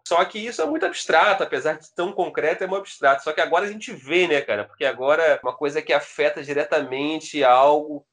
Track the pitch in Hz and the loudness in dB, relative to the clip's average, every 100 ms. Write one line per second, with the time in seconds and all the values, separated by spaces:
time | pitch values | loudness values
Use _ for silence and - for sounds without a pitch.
0 | - 170 185 214 226 - 311 320 349 - | 0 0 0 -4 -8 -4 -2 -2 -4 -4
1 | - 160 202 190 160 139 147 156 - - | 2 4 4 2 -2 -2 -2 -6 -10 -6
2 | 180 196 165 147 151 180 185 196 196 - | -6 -4 -4 -2 -2 -2 -4 -6 -8 0
3 | 139 139 156 156 156 165 202 214 - 170 | 2 2 -2 -2 0 0 0 -8 -14 -14
4 | 127 175 170 147 - 104 104 _ 139 123 | -2 0 2 0 0 -4 -4 _ -4 -2
5 | 135 156 160 135 127 - 147 156 156 147 | 0 4 4 2 -2 -4 -4 -4 0 -2
6 | - - 147 147 139 143 151 156 135 131 | -2 -2 -2 -2 -4 -2 0 -2 -2 -4
7 | 147 160 - 151 127 127 139 147 151 147 | -4 -4 -6 2 4 6 6 4 -2 -12
8 | _ | _